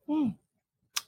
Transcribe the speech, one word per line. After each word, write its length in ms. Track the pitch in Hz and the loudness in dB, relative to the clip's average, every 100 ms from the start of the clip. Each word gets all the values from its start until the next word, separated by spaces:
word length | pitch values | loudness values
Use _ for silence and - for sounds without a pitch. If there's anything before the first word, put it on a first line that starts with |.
| - | -4
Hmm. 200 | 302 262 | 0 0
Euh, 20 | - _ _ _ _ _ - | -2 _ _ _ _ _ -10